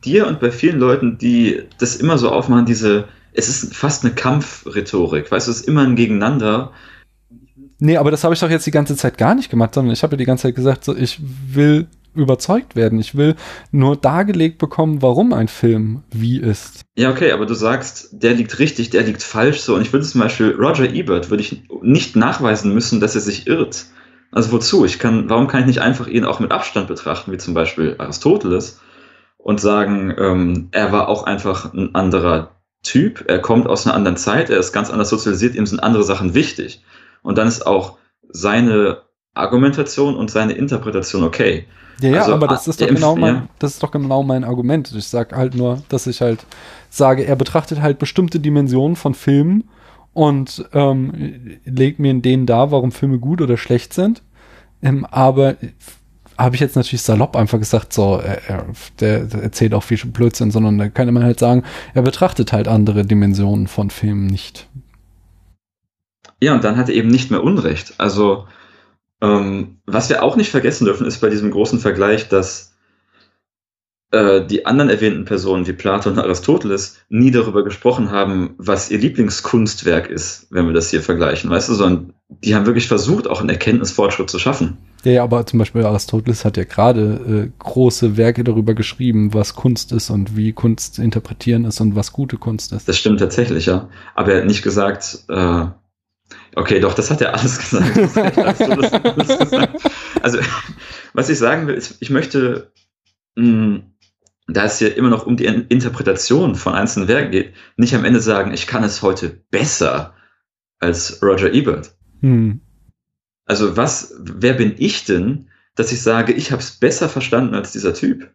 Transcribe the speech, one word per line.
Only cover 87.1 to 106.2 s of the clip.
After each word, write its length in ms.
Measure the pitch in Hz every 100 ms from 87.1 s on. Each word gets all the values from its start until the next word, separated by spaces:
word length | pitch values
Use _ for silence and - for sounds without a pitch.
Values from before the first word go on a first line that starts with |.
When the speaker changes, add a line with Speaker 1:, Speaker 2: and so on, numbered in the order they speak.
| 110 - 107 110
Speaker 2:
äh, 20 | -
große 580 | - - 127 - 117 104
Werke 280 | 113 120
darüber 300 | 120 110 113
geschrieben, 600 | 110 107 - 127 110 104
was 200 | 107 101
Kunst 380 | - 127 117 -
ist 180 | 120 -
und 260 | 104 98 107
wie 160 | 107
Kunst 440 | 107 117 113 - -
zu 60 |
interpretieren 640 | 113 113 - - - 117
ist 160 | 117 -
und 160 | 110 101
was 160 | 104
gute 240 | - 139 113
Kunst 360 | - 107 -
ist. 160 | 104 -
Speaker 1:
Das 100 | 90
stimmt 220 | 107 104
tatsächlich, 460 | 98 - 120 80 82
ja. 220 | 90 - - -
Aber 180 | - 101
er 60 | 95
hat 60 | 95
nicht 160 | 104
gesagt, 600 | 104 98 101 101 - - _
äh, 360 | 95 90 85 85 - _ _ _ _ _ - -
okay, 260 | - - 101
doch, 140 | 95
das 160 | 95 107
hat 100 | 156
er 140 | 117
alles 240 | - 123 123
<laughs> 120 | -
gesagt. 260 | 110 180 -
Das 200 | 196 -
hat 220 | 247 -
Aristoteles 540 | - 202 - 202 -
alles 460 | 214 233 190 135 269
gesagt. 380 | - 262 269 320 - - - -
Also, 160 | - 120 - - - - - - -
was 160 | - 131
ich 100 | 156
sagen 280 | 117 160 156
will, 80 |
ist, 220 | - - -
ich 100 | 120
möchte, 640 | 135 113 139 127 120 - _ _ _ _ _ _ -
mh, 440 | 117 110 110 101 98 _ _ _ _ _ -
da 160 | 82
es 140 | 107 -
hier 180 | 107 -
immer 140 | 123
noch 160 | 113 -
um 100 | 120
die 80 |
In-, 220 | - 113 120
Interpretation 880 | 127 123 - 98 95